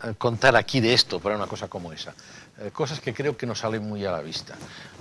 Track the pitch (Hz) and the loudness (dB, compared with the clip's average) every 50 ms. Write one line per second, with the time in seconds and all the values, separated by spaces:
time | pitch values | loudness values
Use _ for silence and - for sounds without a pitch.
0 | - 117 110 - - 123 117 107 - 131 123 113 113 - - 135 110 110 123 - | -4 -8 -6 0 0 0 2 6 6 8 8 8 4 4 2 2 4 6 6 6
1 | - - - 87 82 101 107 104 101 92 98 92 107 95 - 101 87 85 78 76 | 4 2 0 -2 0 0 0 0 -2 -4 -6 -8 -10 -8 -8 -10 -10 -10 -12 -12
2 | - - - - - - - - - - _ - 107 101 - - 156 127 156 131 | -14 -14 -14 -18 -20 -20 -20 -20 -20 -20 _ -12 -12 -10 -4 -4 -4 -4 -4 -6
3 | - - 110 - 139 147 139 - - 120 110 - - 113 110 113 104 107 107 104 | -6 -6 -4 -2 -2 -2 -2 -2 -4 -4 -4 -2 -2 -2 -2 -2 -2 -4 -4 -4
4 | 101 98 90 82 73 80 85 - - - - - - - - - - - - - | -2 -2 -2 -2 -4 -6 -8 -8 -10 -10 -14 -16 -16 -16 -16 -16 -18 -18 -20 -20